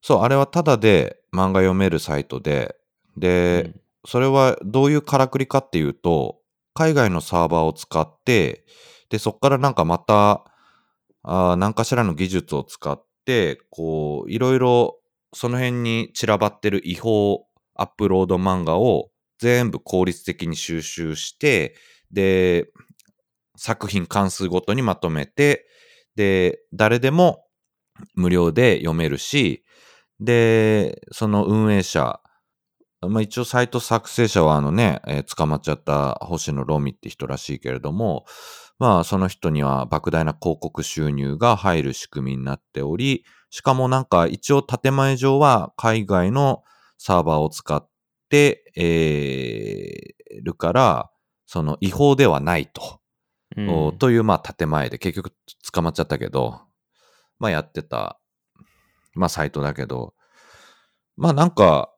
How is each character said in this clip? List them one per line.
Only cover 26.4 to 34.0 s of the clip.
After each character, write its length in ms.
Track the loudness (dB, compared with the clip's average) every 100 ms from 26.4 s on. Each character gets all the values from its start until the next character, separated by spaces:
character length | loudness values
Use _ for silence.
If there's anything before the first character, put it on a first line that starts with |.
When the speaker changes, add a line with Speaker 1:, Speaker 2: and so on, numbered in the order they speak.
| 2 0 _
Speaker 1:
誰 240 | 0 2 2
で 120 | 2
も 360 | 4 4 2 _ _ _ _ _ _ -14
無 160 | -2 2
料 200 | 4 2
で 280 | 4 4 2
読 160 | -2
め 140 | -2 -2
る 80 | -4
し、 460 | -2 0 0 -2 _ _ _ _ _ _
で、 840 | 0 2 4 4 4 2 0 -6 -18
そ 160 | -6 -2
の 180 | 0 2
運 260 | 2 2
営 100 | 2
者、 380 | 0 -2 -2 -4 _ _ _ _ _ _ _ _
ま 180 | -4 -2
あ、 40 |
一 160 | -2 -4
応 60 |
サ 180 | -2 0
イ 60 | 0
ト 120 | -2
作 280 | 0 -2